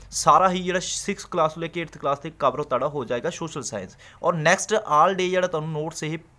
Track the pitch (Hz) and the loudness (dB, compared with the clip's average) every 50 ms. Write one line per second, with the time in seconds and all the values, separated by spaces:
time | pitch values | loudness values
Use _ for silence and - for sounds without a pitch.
0 | - - - - - 160 147 160 185 190 180 185 180 180 180 185 175 - - - | -16 -10 -8 2 4 6 8 8 6 6 2 0 -2 -2 -2 -2 -2 -4 -6 -6
1 | - - 202 - - - - 175 156 156 - 165 165 160 - 175 170 - - - | -4 -6 -6 -6 -8 -4 0 0 2 0 0 -4 -8 -8 -6 -6 -8 -8 -10 -6
2 | - 139 139 139 - - - - 147 135 - 147 147 139 131 123 131 151 147 147 | -2 -2 -2 -2 -4 -10 -4 0 0 2 2 0 0 0 0 0 0 -2 -2 -4
3 | 123 110 123 120 107 165 170 - 170 160 - 147 123 - 120 101 92 92 - - | -4 -2 -4 -2 -2 -4 -6 -6 -8 -8 -8 -8 -8 -8 -8 -8 -10 -10 -14 -20
4 | - - - - - - 175 160 151 165 185 185 - - 214 214 - - 151 147 | -20 -20 -12 -2 0 0 0 2 2 2 2 2 2 -2 -2 -2 0 2 4 6
5 | 160 185 196 180 185 180 180 185 180 180 170 156 156 160 156 151 151 165 160 - | 6 4 4 0 -2 0 0 0 0 0 -2 -4 -4 -4 -6 -6 -6 -6 -8 -8
6 | 160 151 160 165 160 - _ | -6 -6 -6 -8 -10 -16 _